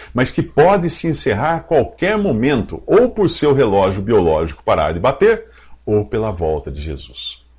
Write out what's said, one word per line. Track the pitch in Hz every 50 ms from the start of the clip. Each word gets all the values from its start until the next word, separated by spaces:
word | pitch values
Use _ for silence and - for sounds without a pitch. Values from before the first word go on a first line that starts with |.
| - -
mas | - 120 127 127
que | - -
pode | - - - - 151 180 202 196 170 165
se | - - -
encerrar | 165 151 - - 135 101 101 135 156 165
a | -
qualquer | - - 165 143 113 - - - 165 190 214
momento, | 214 202 196 120 107 120 147 147 117 - - 82 - -
ou | - 160 208 254 240
por | - 214 196 165
seu | - - 147 147 139
relógio | 135 131 110 98 98 95 95 95 104
biológico | 95 104 117 101 90 82 78 76 82 78 73 - -
parar | 110 101 82 76 78 80
de | 85
bater, | 92 127 143 - 196 220 226 220 - - - - - - - - -
ou | - 107 104 104
pela | - - 110 107 107
volta | 87 85 85 78 78 76 - 76
de | 69 71
Jesus. | 73 80 73 67 - - - - - - - - _ _ _